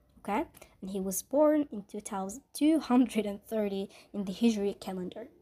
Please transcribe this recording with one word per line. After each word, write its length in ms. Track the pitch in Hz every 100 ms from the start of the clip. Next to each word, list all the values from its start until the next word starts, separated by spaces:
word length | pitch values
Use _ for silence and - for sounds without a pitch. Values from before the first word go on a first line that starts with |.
| _ _
okay? 260 | - 208 330 - - _
And 80 | 190
he 100 | 196
was 220 | 190 185
born 460 | - 269 302 302 294
in 120 | 208
two 180 | 202 208
thousand 400 | - 196 190 247 -
two 260 | - 294 320
hundred 460 | - 247 233 214 202
and 160 | 202 -
thirty 440 | 220 208 196 196 - -
in 120 | 202 196
the 80 |
Hijri 460 | 185 233 208 202 -
calendar. 480 | - 185 180 - 254 _